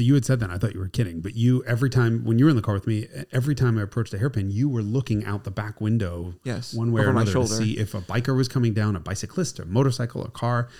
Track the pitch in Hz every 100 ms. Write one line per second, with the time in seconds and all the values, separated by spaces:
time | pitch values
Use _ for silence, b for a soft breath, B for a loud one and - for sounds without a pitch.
0 | 120 143 120 131 101 90 110 98 95 -
1 | 104 82 92 113 120 127 117 113 135 127
2 | 117 117 117 113 147 127 101 101 - 107
3 | 107 - - 123 135 139 127 110 104 -
4 | 107 98 131 117 98 101 143 123 104 123
5 | 127 107 104 101 - 95 104 - 107 113
6 | 92 87 87 87 131 113 120 113 117 113
7 | 104 117 117 127 117 110 110 - 107 101
8 | 90 110 123 131 127 135 120 107 107 98
9 | 80 95 92 - 160 - 82 104 135 123
10 | 120 - - - 117 120 120 B